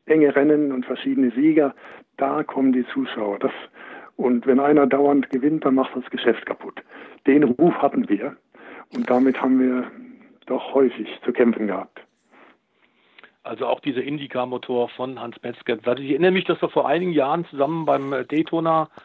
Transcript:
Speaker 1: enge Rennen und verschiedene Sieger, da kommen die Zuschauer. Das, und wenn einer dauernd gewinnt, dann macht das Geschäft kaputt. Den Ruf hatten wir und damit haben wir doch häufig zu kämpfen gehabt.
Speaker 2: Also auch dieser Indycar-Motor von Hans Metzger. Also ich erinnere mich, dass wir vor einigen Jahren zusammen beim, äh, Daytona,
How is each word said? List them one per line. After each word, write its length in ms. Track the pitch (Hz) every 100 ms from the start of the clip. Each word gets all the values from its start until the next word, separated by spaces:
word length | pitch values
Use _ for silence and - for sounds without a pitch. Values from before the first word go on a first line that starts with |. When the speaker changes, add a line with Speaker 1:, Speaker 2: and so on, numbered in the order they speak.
| -
Speaker 1:
enge 300 | 156 147 139
Rennen 380 | 147 151 143
und 120 | 127 123
verschiedene 460 | 123 135 135 127
Sieger, 420 | 113 156 160 139 - - - _ -
da 260 | 139 147
kommen 300 | - - 135
die 120 | 127 120
Zuschauer. 520 | 135 123 120 104 101
Das, 120 | 131 - - - - - - -
und 280 | 123 123 131
wenn 120 | 131
einer 280 | 143 147 139
dauernd 420 | 139 143 143 127
gewinnt, 340 | 131 143 156
dann 120 | 147 131
macht 200 | 127 127
das 140 | 127
Geschäft 360 | 127 120 113 -
kaputt. 360 | - - - - - - - -
Den 180 | 143
Ruf 320 | 131 123 170 -
hatten 340 | 139 135 110
wir 260 | 101 127 - _ _ - - - 247
und 140 | 240
damit 320 | 127 131 127
haben 180 | 131 131
wir 260 | 127 127 123 - - - - _ -
doch 260 | 131 -
häufig 340 | 139 131 - 107 -
zu 80 | -
kämpfen 360 | 123 117 110 104
gehabt. 340 | 92 98 - - _ _ _ _ _ _ _ _ _ _ _ - _
Speaker 2:
Also 220 | 123 110 123
auch 140 | -
dieser 240 | 151 123
Indycar-Motor 880 | 123 151 139 127 123 123 - 123 117
von 300 | - 127 123
Hans 220 | 117 -
Metzger. 360 | 123 117 - 113 120
Also 180 | 127
ich 80 | 135
erinnere 200 | 143 175
mich, 120 | 190
dass 180 | 180 165
wir 80 | 160
vor 180 | 156 131
einigen 240 | 160 180
Jahren 320 | 151 135 170 170
zusammen 400 | 139 139 165 151
beim, 280 | 139 139
äh, 100 | 135
Daytona, 640 | 123 151 160 165 165 160 156 -